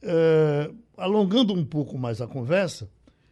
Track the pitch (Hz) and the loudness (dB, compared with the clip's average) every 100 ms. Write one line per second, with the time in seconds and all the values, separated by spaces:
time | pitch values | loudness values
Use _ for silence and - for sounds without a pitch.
0 | 196 165 160 160 156 147 151 - _ - | -2 2 4 4 4 0 -4 -10 _ -8
1 | 185 214 196 220 214 185 135 151 131 139 | 0 2 2 2 2 0 -2 -4 -6 -6
2 | 123 110 117 139 117 180 185 - 104 _ | -6 -6 -8 -8 -2 -2 -2 -6 -16 _
3 | _ _ _ | _ _ _